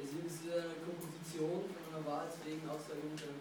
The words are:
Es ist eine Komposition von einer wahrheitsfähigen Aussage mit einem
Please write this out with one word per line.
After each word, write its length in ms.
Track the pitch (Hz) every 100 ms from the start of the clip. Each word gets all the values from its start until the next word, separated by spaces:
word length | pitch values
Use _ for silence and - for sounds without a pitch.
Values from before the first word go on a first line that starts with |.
Es 80 | 139
ist 400 | 156 170 156 165
eine 320 | 175 170 160
Komposition 880 | 165 170 160 - - 160 156 180 -
von 160 | - 160
einer 80 | 156 147
wahrheitsfähigen 560 | 147 165 - 151 156
Aussage 400 | 156 151 151 147
mit 160 | 151 151
einem 160 | 151 143